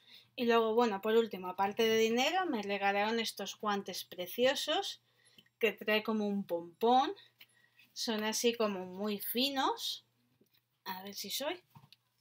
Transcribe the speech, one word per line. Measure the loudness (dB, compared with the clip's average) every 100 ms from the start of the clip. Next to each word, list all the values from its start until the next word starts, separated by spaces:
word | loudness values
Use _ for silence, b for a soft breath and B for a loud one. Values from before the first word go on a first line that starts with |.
| b b b -2
Y | 2
luego, | 4 4
bueno, | 4 2 2
por | 4
último, | 4 4 -2 -6
aparte | -2 -2 2
de | 2 4
dinero, | 4 4 2 2 0
me | 0
regalaron | -2 0 2 2 2 0
estos | -2 -6 -8 -6
guantes | -2 -2 -4 -10
preciosos | -10 -10 -6 0 2 2 0 -2 -2 -8 b b b b b -2
que | -2
trae | -2 0 0
como | 0 -2 0
un | -2
pompón. | -2 -6 -6 0 4 4 2 -4 b b b b b b b
Son | -8 -4 -2
así | -2 0 0
como | 2 0 -2 -8
muy | -6 -4 -4
finos. | -4 -2 0 0 0 -2 -6 -10 _ _ _ _ _ _ _ _
A | -12 -12
ver | -10
si | -10 -8
soy. | -4 -4 -6 _ -20 -20 -20 _ _